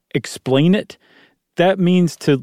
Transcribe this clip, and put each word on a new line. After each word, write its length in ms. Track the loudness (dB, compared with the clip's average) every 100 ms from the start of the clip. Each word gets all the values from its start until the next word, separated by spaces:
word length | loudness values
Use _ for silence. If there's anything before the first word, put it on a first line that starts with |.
| _
explain 600 | -8 -8 -12 -2 0 2
it, 220 | 0 -4 -18 _ _ _ _ _ -2
that 220 | 0 2
means 380 | 0 2 0 -2
to 220 | -2 -2